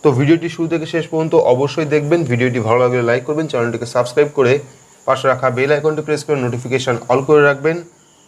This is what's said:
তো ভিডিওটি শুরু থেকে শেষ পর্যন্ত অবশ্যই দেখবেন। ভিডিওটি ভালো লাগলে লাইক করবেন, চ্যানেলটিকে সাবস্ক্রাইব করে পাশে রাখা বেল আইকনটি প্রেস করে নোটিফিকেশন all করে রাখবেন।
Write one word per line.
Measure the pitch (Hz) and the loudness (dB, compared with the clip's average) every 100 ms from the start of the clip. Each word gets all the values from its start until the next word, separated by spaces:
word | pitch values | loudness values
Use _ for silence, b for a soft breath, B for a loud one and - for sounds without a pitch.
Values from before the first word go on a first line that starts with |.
তো | 156 | 2
ভিডিওটি | 123 143 165 165 | 2 2 2 0
শুরু | 160 165 | -6 -4
থেকে | 165 156 | -4 -4
শেষ | 170 160 | -6 -4
পর্যন্ত | 160 160 160 | -4 2 2
অবশ্যই | - 127 139 165 151 | 4 2 0 -2 -2
দেখবেন। | 151 147 170 | -2 0 0
ভিডিওটি | 139 120 127 123 | 0 0 0 0
ভালো | 110 120 | 0 2
লাগলে | 123 123 | 2 2
লাইক | 117 123 | 2 0
করবেন, | 127 151 156 | -2 -4 -2
চ্যানেলটিকে | 131 117 113 120 | -2 -2 -4 -4
সাবস্ক্রাইব | 123 123 156 143 143 | -2 0 0 0 2
করে | 123 143 - B B B - | 2 2 -4 B B B -4
পাশে | 127 135 | 0 0
রাখা | 127 131 | 0 -2
বেল | 120 139 | 0 0
আইকনটি | 147 156 151 | 0 0 -2
প্রেস | 151 147 | -4 -6
করে | - 143 | -2 -2
নোটিফিকেশন | 123 120 123 127 131 117 - | -2 -4 -4 -2 -2 -4 0
all | 131 | -2
করে | 139 151 | 4 4
রাখবেন। | 143 139 151 170 170 b b b | 4 2 -2 -4 -10 b b b